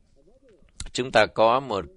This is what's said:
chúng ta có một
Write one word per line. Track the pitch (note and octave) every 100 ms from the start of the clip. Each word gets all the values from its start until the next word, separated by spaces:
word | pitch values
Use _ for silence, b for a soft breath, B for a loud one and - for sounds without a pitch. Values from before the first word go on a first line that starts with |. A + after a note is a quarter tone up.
| _ _ _ _ _ _ _ - -
chúng | - B2+
ta | A#2 G2+
có | - A2+ B2
một | C#3 G2+ F2